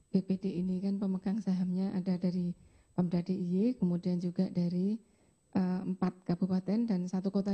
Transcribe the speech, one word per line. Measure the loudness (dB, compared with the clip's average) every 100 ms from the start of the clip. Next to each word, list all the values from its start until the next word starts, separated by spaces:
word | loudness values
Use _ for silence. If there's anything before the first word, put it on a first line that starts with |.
| _
B | 0
P | 2 -2
D | -2 -2
ini | -2 -2
kan | -2 -2
pemegang | -2 -2 -2 -2
sahamnya | 0 0 0 0 -2
ada | -2 -2 0
dari | 0 0 -2 -6 -12 -20 _ 0
Pemda | 2 2
D | 0 -2
I | 0 2 2 2
Y, |
kemudian | 2 2 0 -2
juga | -2 0 0
dari, | 0 0 0 0 -2 -8 _ _ _ _
eh, | -2 0 0
empat | -4 -2 -2 -2 -4
kabupaten | 0 0 0 0 0 0
dan | 0 0
satu | -2 0
kota | 0 0